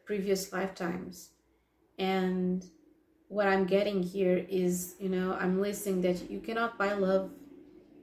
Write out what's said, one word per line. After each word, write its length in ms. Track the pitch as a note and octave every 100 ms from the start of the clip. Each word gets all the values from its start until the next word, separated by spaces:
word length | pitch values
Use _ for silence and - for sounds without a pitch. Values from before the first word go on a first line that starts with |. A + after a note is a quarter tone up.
| -
previous 480 | G#3 G3 F#3+ -
lifetimes. 800 | F#3 F#3+ - F3+ F3+ F#3 - - _ _ _ _ _ _ -
And 680 | F#3+ F#3+ F#3 F#3 F3+ F#3 - - _ _ _ _ -
what 200 | G3+ G3
I'm 180 | F#3+ F3+
getting 380 | G3 G#3 G3
here 420 | F3+ G3+ F#3 F3+ -
is, 460 | F#3+ F3+ F3+ - -
you 100 | F#3+
know, 240 | F#3 F#3
I'm 260 | - F#3 F#3
listening 420 | G3+ G3+ G3+ F#3
that 280 | F3+ F3+ -
you 120 | G3
cannot 360 | A3+ A3+ A#3 -
buy 160 | G3+
love. 380 | G3+ F#3 F#3+ F#3+ - - - - - - -